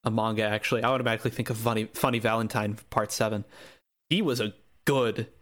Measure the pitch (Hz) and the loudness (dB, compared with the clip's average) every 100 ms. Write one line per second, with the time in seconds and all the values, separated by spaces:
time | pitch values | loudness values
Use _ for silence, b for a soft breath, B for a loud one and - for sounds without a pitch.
0 | - 110 110 107 107 107 - 120 117 131 | 0 0 0 0 0 0 0 0 2 2
1 | 120 113 123 - 113 113 117 110 110 - | 0 0 -2 -4 -4 -2 0 0 -2 0
2 | 139 117 113 113 110 117 104 107 - - | 0 2 2 0 0 -2 -2 -6 -2 -2
3 | 107 - 110 107 - B B B _ _ | -2 0 0 0 -6 B B B _ _
4 | _ 175 180 123 107 - _ _ - 139 | _ 0 2 0 -2 -6 _ _ 0 2
5 | 120 104 110 - | 2 -2 -8 -12